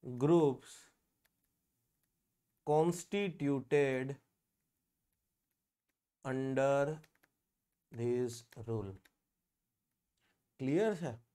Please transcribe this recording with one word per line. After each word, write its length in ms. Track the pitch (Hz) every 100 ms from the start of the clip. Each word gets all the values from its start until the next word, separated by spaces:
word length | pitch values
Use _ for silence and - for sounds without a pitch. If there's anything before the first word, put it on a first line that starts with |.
groups 680 | 139 123 143 170 147 131 - - - _ _ _ _ _ _ _ _ _ _ _ _ _ _ _ _ _ -
constituted 1500 | 151 170 170 - 202 202 156 143 139 120 147 139 131 135 139 _ _ _ _ _ _ _ _ _ _ _ _ _ _ _ _ _ _ _ _
under 760 | 135 131 135 131 139 139 143 156 - _ _ _ _ _ _ _ _
this 520 | 117 120 123 123 117 - - 113
rule. 260 | 113 98 95 _ _ _ _ _ _ _ _ _ _ _ _ _ _ _ _
ક્લિયર 360 | 131 156 220 190
છે? 160 | 160 113 _